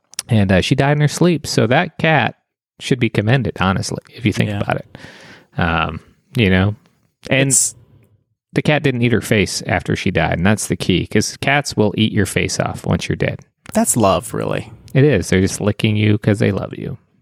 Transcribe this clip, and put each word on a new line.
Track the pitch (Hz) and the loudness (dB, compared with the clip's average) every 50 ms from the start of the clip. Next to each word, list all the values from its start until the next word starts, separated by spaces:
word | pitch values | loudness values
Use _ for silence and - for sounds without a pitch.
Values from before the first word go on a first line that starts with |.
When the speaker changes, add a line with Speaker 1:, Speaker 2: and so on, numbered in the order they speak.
| _ _ - - - - | _ _ -14 -14 -4 0
Speaker 1:
and, | 117 107 101 95 | 2 2 4 4
uh, | 98 90 | 4 2
she | 87 - 139 | 2 2 0
died | 131 139 139 147 | 2 2 2 2
in | 147 | 2
her | 147 143 | 2 0
sleep. | - - 165 180 170 - - | 2 2 2 2 2 0 -4
So | - - - 117 107 | -2 0 0 2 2
that | 123 156 180 170 - - | 2 0 0 -2 -6 -2
cat | - 160 160 139 107 - - _ _ _ _ _ _ _ _ - | 0 2 2 2 0 -2 -4 _ _ _ _ _ _ _ _ -16
should | - - 143 120 | -4 -2 0 0
be | 123 107 | 0 0
commended, | - - 104 107 127 139 113 82 - - | 0 0 2 2 2 2 0 -2 -2 0
honestly, | 90 95 95 - 101 - - - - - - | 0 0 0 0 -2 -6 -8 -8 -10 -16 -18
if | - 120 | -2 -2
you | 107 | -2
think | - - 113 104 | 0 0 -2 -2
Speaker 2:
Yeah. | 101 101 | -2 -4
Speaker 1:
about | 104 - 87 | -2 -2 -4
it. | - - - _ - - - - - - - - - _ _ _ - | -4 -4 -12 _ -20 -20 -20 -20 -20 -20 -20 -20 -20 _ _ _ -2
Um, | 90 82 82 82 80 85 80 - - _ _ _ _ _ - | 0 0 2 0 -2 -2 -6 -10 -14 _ _ _ _ _ 0
you | 127 110 92 | 2 2 4
know, | 92 92 92 104 104 - _ _ _ _ _ _ _ _ _ - | 4 4 2 2 -2 -4 _ _ _ _ _ _ _ _ _ -2
and | 135 131 135 135 | 0 0 2 2
Speaker 2:
It's | 131 - - - - - - _ _ _ _ _ _ _ _ _ _ _ _ _ | 2 0 0 -2 -6 -12 -20 _ _ _ _ _ _ _ _ _ _ _ _ _
Speaker 1:
the | - 147 | -4 -2
cat | - - 151 143 | 0 0 -2 0
didn't | 147 139 123 120 | 0 0 0 2
eat | 120 120 | 2 2
her | 117 95 | 2 0
face | - - 120 107 92 - - - - | 0 0 2 2 2 0 -2 -8 -4
after | - 104 87 - - 104 | -2 -4 -2 -2 -2 -4
she | - - 98 | -2 -2 -2
died, | 90 85 80 85 87 80 | 0 0 0 0 0 0
and | 85 | 2
that's | 101 110 107 - - | 0 0 0 -2 -4
the | 90 | -4
key, | - - - 92 82 80 | -4 0 0 0 0 -2
'cause | - - 107 - - - | 0 0 0 0 0 -6
cats | - - 139 139 147 - - - | -4 -2 0 0 0 -2 -2 -2
will | - 107 - - - | 0 0 0 2 0
eat | 110 - | 0 0
your | - 107 95 | 2 0 -2
face | - - 95 90 90 - - | 0 0 -2 -2 -2 -2 -4
off | - 90 92 - - | -4 -4 -6 -6 -4
once | - - - - - | -4 -2 -2 -2 -4
you're | 90 | -4
dead. | - - 92 - - - _ _ _ _ - - | -2 -2 -4 -4 -6 -14 _ _ _ _ -4 -2
Speaker 2:
That's | 220 226 - - | -2 0 0 0
love, | 127 104 95 90 82 - - - | 2 2 2 2 2 -2 -4 -8
really. | - - 52 - - 98 - - - - - - | -6 -4 -4 -4 -6 -6 -10 -18 -20 -20 -2 2
Speaker 1:
It | 131 135 | 4 4
is. | 151 127 90 82 - | 4 4 2 2 2
They're | 90 92 | 2 2
just | 95 92 - - | 2 2 -2 -2
licking | - 104 104 - - 110 107 | -2 -2 -2 0 0 0 0
you | 104 104 104 107 104 | 2 2 2 2 2
'cause | - 113 104 101 | 2 0 2 2
they | 113 107 | 2 0
love | 98 92 - - - | 0 -2 -6 -8 -10
you. | - - - - - _ _ _ _ | -10 -10 -10 -10 -12 _ _ _ _